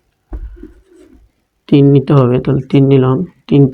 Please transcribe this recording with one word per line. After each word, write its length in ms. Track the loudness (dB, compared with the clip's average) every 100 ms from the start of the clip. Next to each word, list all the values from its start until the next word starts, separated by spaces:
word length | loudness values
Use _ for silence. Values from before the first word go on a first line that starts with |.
| _ _ -18 -16 -16 -20 -20 _ _ _ _ _ _ _ _ _ -2
তিন 160 | 2 4
নিতে 180 | 2 2 0
হবে। 180 | 0 -2
তাহলে 180 | -4 -6 -2
তিন 120 | 0 2
নিলাম, 240 | 2 0 -2 -6 _ -4
তিন 140 | 0 2